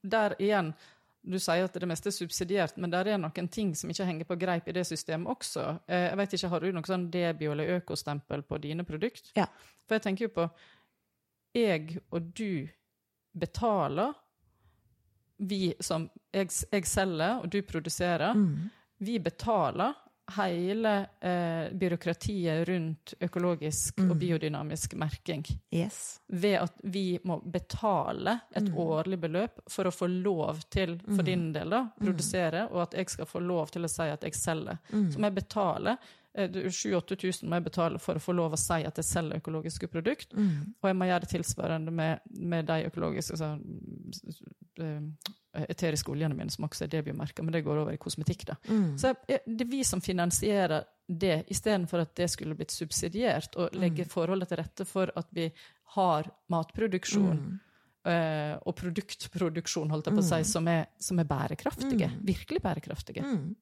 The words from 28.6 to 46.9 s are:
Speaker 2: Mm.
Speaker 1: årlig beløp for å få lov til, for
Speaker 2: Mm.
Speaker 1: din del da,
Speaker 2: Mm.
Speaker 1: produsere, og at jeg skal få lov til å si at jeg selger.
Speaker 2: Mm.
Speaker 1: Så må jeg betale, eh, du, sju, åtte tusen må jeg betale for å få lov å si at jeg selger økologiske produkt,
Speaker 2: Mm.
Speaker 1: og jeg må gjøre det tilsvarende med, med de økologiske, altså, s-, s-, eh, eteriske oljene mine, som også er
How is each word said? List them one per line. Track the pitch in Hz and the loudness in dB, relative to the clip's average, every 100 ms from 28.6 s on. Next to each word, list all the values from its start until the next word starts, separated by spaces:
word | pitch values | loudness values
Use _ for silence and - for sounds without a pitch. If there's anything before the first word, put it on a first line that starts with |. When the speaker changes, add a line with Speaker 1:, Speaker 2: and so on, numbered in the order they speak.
Speaker 2:
Mm. | 208 165 | 0 2
Speaker 1:
årlig | 165 156 165 185 | 2 2 0 -2
beløp | 160 170 240 - - | 0 0 -2 -4 -10
for | - | 0
å | 185 | 0
få | - 180 185 | 0 0 2
lov | 190 175 151 156 - | 2 2 0 -2 -2
til, | - 180 170 | 0 0 -2
for | 196 202 | 0 2
Speaker 2:
Mm. | |
Speaker 1:
din | 175 180 165 | 4 2 0
del | 151 165 | -2 0
da, | 220 240 - | 0 0 0
Speaker 2:
Mm. | 208 | 0
Speaker 1:
produsere, | 180 - 185 170 160 220 | 0 0 2 2 0 0
og | 175 | -2
at | 175 | -2
jeg | - 180 | -2 -4
skal | - | -4
få | - 175 | -6 -4
lov | 175 175 156 | 0 0 0
til | 180 | -4
å | 170 | -4
si | - | -2
at | 160 151 | -2 -2
jeg | - | -6
selger. | - - 156 - 175 - | -4 -2 -2 -4 -8 -2
Speaker 2:
Mm. | 214 190 | 2 2
Speaker 1:
Så | 143 | 4
må | 208 | 2
jeg | 196 - | 0 -2
betale, | 214 190 - - 254 - - _ | 0 2 2 0 -2 -6 -20 _
eh, | - 185 | -4 -2
du, | 185 185 | 0 -2
sju, | 180 214 | -2 2
åtte | 180 - 190 | 0 0 -2
tusen | 185 180 165 | -2 -2 0
må | |
jeg | 170 | 0
betale | 160 - 165 170 | 0 2 2 2
for | - | -2
å | 160 | -2
få | - | 2
lov | 175 165 | 2 2
å | 151 | 0
si | - 165 | 0 0
at | 151 160 | 0 -2
jeg | 160 | 0
selger | 170 156 160 | 0 0 -4
økologiske | - 160 165 - 175 | -4 -4 -4 -6 -4
produkt, | 165 175 294 - 208 | -2 -2 -2 -4 2
Speaker 2:
Mm. | 202 151 165 226 | 2 2 -2 -2
Speaker 1:
og | 196 | 0
jeg | 190 | 2
må | 185 | 2
gjøre | 175 | 2
det | 180 | 0
tilsvarende | 180 170 - 165 160 160 | -2 -2 -2 0 0 -2
med, | 165 160 160 - | 0 0 0 -6
med | - 170 170 156 | -6 -2 0 2
de | 160 | 0
økologiske, | 160 160 165 156 170 | 0 -2 -2 -2 -4
altså, | 160 156 151 - - - - - | -4 -4 -4 -8 -12 -12 -12 -12
s-, | - - | -12 -12
s-, | 165 - - - - | -14 -16 -20 -20 -8
eh, | 160 151 151 151 - - _ - - | -6 -4 -8 -8 -12 -14 _ -8 -6
eteriske | 170 170 151 - | -2 0 0 -2
oljene | 139 156 139 | -2 0 0
mine, | - | -4
som | - 147 | -4 -6
også | - | -4
er | 160 | -2